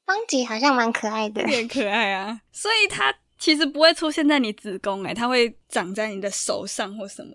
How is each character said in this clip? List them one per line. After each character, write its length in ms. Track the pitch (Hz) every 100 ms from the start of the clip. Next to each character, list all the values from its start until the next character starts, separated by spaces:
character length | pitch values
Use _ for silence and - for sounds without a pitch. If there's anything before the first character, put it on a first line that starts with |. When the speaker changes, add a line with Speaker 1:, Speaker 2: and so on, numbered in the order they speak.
Speaker 1:
方 100 | - 403 453
吉 160 | 262
好 160 | 240 220
像 160 | 285
蛮 160 | 254 233
可 160 | - 214
爱 220 | 220 214
的。 120 | 220
Speaker 2:
有 40 | 311
点 180 | 247
可 220 | 233 262 208
爱 240 | 214 202
啊。 300 | 190 202 226 _
所 180 | - 427
以 180 | 440 403
它 260 | 403 269 - _ -
其 160 | 330
实 100 | 302
不 140 | 302 294
会 140 | 330
出 180 | 330 311
现 160 | 320 294
在 100 | 294
你 140 | 220
子 260 | 214 214 185
宫 220 | 202 196
欸， 80 | 185
它 160 | 220 240
会 260 | 247 233 - -
长 260 | 226 180
在 140 | 196 214
你 100 | 196
的 100 | 196
手 380 | - - 202 196
上 260 | - 196 214
或 100 | 202
什 160 | -
么 80 | -